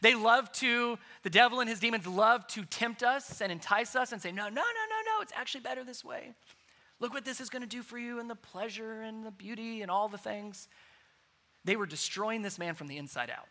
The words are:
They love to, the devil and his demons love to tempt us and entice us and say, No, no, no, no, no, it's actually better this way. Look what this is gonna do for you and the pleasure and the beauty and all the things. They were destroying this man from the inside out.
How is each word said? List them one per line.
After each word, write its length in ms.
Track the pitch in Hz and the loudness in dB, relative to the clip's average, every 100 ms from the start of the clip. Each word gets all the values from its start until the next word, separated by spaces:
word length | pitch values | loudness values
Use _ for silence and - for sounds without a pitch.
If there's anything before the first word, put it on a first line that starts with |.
They 140 | 220 | 6
love 380 | 240 220 233 240 | 6 6 6 4
to, 460 | - 262 240 240 233 - - | 0 2 4 2 0 -8 -10
the 80 | - | 2
devil 300 | 175 240 247 | 8 8 8
and 80 | 240 | 0
his 120 | 226 | 0
demons 260 | 214 226 180 | 0 0 -2
love 400 | 185 214 240 202 | 4 6 6 4
to 160 | - | -8
tempt 380 | 190 - 233 233 | -6 -2 -2 2
us 380 | 240 269 277 - | 2 2 0 -4
and 100 | 202 | -4
entice 460 | 175 - 202 233 262 | -4 2 2 4 2
us 160 | 254 | 0
and 80 | 233 | 0
say, 120 | 180 | -6
No, 120 | 185 | -4
no, 40 | 208 | -4
no, 140 | 220 | 0
no, 540 | 403 466 440 440 440 440 | 0 2 0 -2 0 0
no, 60 | |
it's 100 | 403 | -2
actually 280 | - 254 277 | -6 -6 -6
better 220 | 240 254 | -6 -6
this 200 | 254 247 | -8 -12
way. 280 | - 240 - 240 _ - _ _ _ _ | -10 -10 -10 -16 _ -20 _ _ _ _
Look 120 | 240 | -6
what 120 | 254 | -4
this 160 | 254 254 | -4 -6
is 100 | 254 | -6
gonna 160 | 254 247 | -8 -8
do 160 | 233 | -8
for 160 | 240 240 | -10 -8
you 220 | 240 240 | -6 -6
and 80 | 233 | -6
the 80 | 226 | -10
pleasure 640 | - 185 214 202 220 220 | -12 -6 -6 -6 -8 -8
and 220 | 220 220 | -8 -10
the 60 | 220 | -10
beauty 520 | 202 190 220 226 226 | -12 -10 -8 -8 -6
and 80 | 202 | 0
all 180 | 185 214 | 0 0
the 100 | 208 | -4
things. 500 | 208 208 208 196 - - - _ _ _ _ _ _ _ | -8 -8 -8 -12 -14 -18 -20 _ _ _ _ _ _ _
They 120 | - 208 | 0 0
were 100 | 196 | 0
destroying 560 | 151 - - 208 226 | -2 -4 -2 -2 -2
this 160 | 202 190 | -4 -4
man 160 | 175 | -4
from 120 | 165 143 | -6 -8
the 100 | 143 | -10
inside 340 | 143 - 120 | -8 -4 -4
out. 180 | 120 - | -4 -12